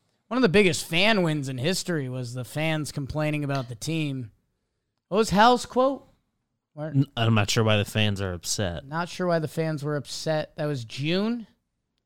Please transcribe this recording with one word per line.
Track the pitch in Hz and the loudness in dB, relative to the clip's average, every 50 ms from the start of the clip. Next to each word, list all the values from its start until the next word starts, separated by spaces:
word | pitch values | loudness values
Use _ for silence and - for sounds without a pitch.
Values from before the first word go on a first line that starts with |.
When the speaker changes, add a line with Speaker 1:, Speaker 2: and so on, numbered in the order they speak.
| _ _ _ _ _ | _ _ _ _ _
Speaker 1:
one | - 226 262 | -4 0 2
of | |
the | 247 175 | 4 6
biggest | 151 208 202 175 139 - - | 6 6 6 6 4 0 -4
fan | - 160 170 196 220 226 190 | 0 2 4 4 6 4 4
wins | 175 160 151 151 131 135 | 4 2 0 0 -2 -4
in | 131 | -4
history | 123 131 175 190 - - 180 170 151 135 127 | -2 0 0 0 0 -2 -2 -2 -2 -2 -4
was | 127 127 123 117 123 | -4 -6 -6 -6 -8
the | 127 117 | -8 -10
fans | - - 147 156 160 156 156 143 - | -6 -4 -2 0 0 0 0 -2 -4
complaining | - 147 139 123 - 151 151 151 151 147 147 | -6 -6 -6 -4 -2 -2 0 0 0 -2 -2
about | 139 139 135 127 123 | -2 -2 -4 -4 -6
the | 117 | -10
team. | - - 151 160 160 151 143 135 131 120 101 _ _ _ _ _ _ _ _ _ _ _ _ _ _ _ - | -8 -6 -4 -2 -2 -2 -2 -4 -6 -8 -10 _ _ _ _ _ _ _ _ _ _ _ _ _ _ _ -2
What | 170 220 | 0 0
was | 220 - | 2 4
Hal's | 175 202 220 247 247 247 - | 6 6 8 8 6 4 0
quote? | - - 247 254 285 269 - - _ _ _ _ _ _ _ _ _ _ _ _ _ | -2 0 0 2 0 0 -4 -10 _ _ _ _ _ _ _ _ _ _ _ _ _
Where | - 151 151 160 | -12 -10 -8 -2
Speaker 2:
N-, | 143 135 143 - - 117 | 0 0 0 0 -2 0
I'm | 113 113 113 | 2 2 4
not | 107 101 - | 2 2 2
sure | - 117 | 2 2
why | 110 107 107 | 2 4 2
the | 104 98 | 2 0
fans | - - 110 107 104 98 95 | 0 0 0 0 0 0 -2
are | 98 92 | -4 -6
upset. | 87 82 - - - - 101 87 85 - - | -6 -8 -6 -6 -4 -2 -2 -4 -4 -6 -10
Speaker 1:
Not | 135 151 165 175 - | -8 -6 -6 -6 -6
sure | - - 185 | -6 -4 -2
why | 175 170 165 | 0 0 0
the | 151 135 | -2 -4
fans | - 165 160 160 156 139 143 | -4 -4 -4 -4 -4 -4 -4
were | 151 147 | -4 -4
upset. | 147 143 - - - - 165 156 156 147 - - | -4 -6 -8 -12 -8 -4 -2 -2 -2 -4 -6 -8
That | - 151 | -6 -4
was | 147 147 123 113 | -4 -4 -6 -8
June? | 110 - 131 143 160 180 190 208 226 240 233 202 _ _ _ _ _ _ _ _ _ _ _ | -10 -8 -6 -2 -2 0 0 0 -2 -4 -6 -8 _ _ _ _ _ _ _ _ _ _ _